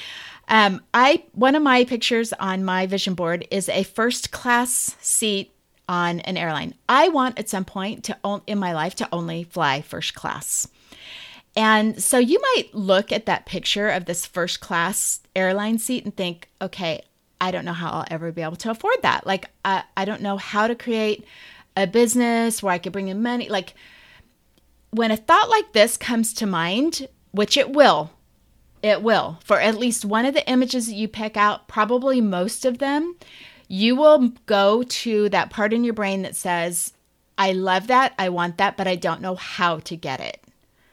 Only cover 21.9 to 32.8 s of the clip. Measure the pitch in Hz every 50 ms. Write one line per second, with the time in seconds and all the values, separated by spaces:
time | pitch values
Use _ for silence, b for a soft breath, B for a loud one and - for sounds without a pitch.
21.9 | 185 233 240 226 233 247 240 233 233 233 226 233 226 - - 196 180 180 175 190
22.9 | 175 196 196 190 190 202 226 240 247 240 226 - 214 196 180 - B B B B
23.9 | B B B B B B B B _ _ _ _ _ _ _ _ _ _ _ _
24.9 | - 220 233 226 220 220 220 - 330 381 440 508 440 440 415 - - 220 208 233
25.9 | - - - - 247 226 226 220 - - 226 202 185 165 165 170 185 226 277 339
26.9 | 330 - 269 262 _ _ _ _ - 196 208 208 - 285 262 - 269 302 285 226
27.9 | 170 151 156 160 - _ _ _ _ _ _ _ _ _ _ _ _ _ - 214
28.9 | 208 - 208 226 220 180 - - 165 165 - - 214 160 - 208 220 208 240 247
29.9 | 220 - - 202 208 220 233 269 277 302 - - 254 254 262 247 254 254 226 226
30.9 | 214 196 220 214 - 220 220 214 220 214 208 208 208 - - - - - 214 214
31.9 | 247 247 247 269 262 254 226 208 185 180 180 - - - - 254 247 247